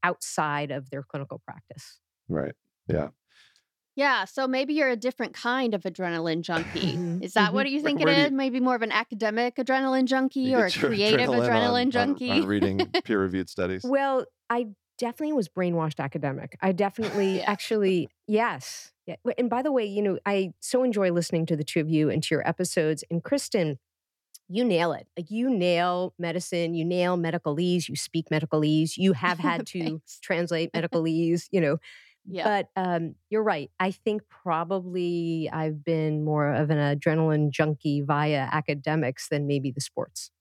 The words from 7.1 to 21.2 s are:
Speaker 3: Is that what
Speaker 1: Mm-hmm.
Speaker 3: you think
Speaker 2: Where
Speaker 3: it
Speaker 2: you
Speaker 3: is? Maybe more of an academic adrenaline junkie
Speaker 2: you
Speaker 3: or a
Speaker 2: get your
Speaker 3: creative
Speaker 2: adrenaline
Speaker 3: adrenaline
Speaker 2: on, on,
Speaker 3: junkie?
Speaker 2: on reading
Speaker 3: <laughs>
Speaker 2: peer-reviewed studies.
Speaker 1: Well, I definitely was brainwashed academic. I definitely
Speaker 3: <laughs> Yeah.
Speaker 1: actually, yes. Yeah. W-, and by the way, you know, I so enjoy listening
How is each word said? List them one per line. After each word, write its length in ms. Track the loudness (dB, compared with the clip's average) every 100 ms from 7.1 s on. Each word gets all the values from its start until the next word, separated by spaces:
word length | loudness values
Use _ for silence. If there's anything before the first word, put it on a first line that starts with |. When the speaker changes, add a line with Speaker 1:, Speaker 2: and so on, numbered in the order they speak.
| -4
Speaker 3:
Is 100 | -2 2
that 180 | 4
what 120 | 2 0
Speaker 1:
Mm-hmm. 100 | 0
Speaker 3:
you 60 |
think 180 | 0 2
Speaker 2:
Where 100 | 4
Speaker 3:
it 40 | 6
Speaker 2:
you 60 | 4
Speaker 3:
is? 60 |
Maybe 280 | 2 0 2
more 160 | 2 2
of 60 |
an 100 | 2
academic 640 | 0 0 -2 0 0 0 -2
adrenaline 500 | 0 2 2 2 2
junkie 360 | 2 0 0
Speaker 2:
you 160 | 2 4
Speaker 3:
or 80 | 2
a 40 |
Speaker 2:
get 60 | 2
your 80 | 2
Speaker 3:
creative 400 | 2 4 4 4
Speaker 2:
adrenaline 180 | 2 4
Speaker 3:
adrenaline 240 | 4 4
Speaker 2:
on, 80 | 2
on, 120 | 2
Speaker 3:
junkie? 400 | 2 0 0 0
Speaker 2:
on 140 | 0 2
reading 340 | 2 2 0
Speaker 3:
<laughs> 240 | 0 -2 0
Speaker 2:
peer-reviewed 440 | 2 2 0 -4
studies. 360 | -2 -2 -2 0
Speaker 1:
Well, 400 | 0 2 0 -2 _ -4
I 180 | -4 -4 -8 _ -8
definitely 360 | -6 -4 -2
was 140 | 0 -2
brainwashed 500 | -2 0 0 -2 -4
academic. 580 | -6 -4 -4 -6 -10 -4
I 120 | 0
definitely 640 | 2 0 -2 -4 0 0 0
Speaker 3:
<laughs> 0 |
Yeah. 60 | -2
Speaker 1:
actually, 600 | -4 -2 0 2 2 -2 _ -2
yes. 640 | 0 2 -2 -10 -14 -18 _ -16
Yeah. 100 | -8
W-, 120 | -4 -2
and 120 | 0
by 120 | 0
the 100 | 0
way, 140 | 0 0
you 160 | 0
know, 160 | 0 0 0
I 280 | 0 0 -4
so 240 | -2 2
enjoy 280 | 2 2 2
listening 340 | 2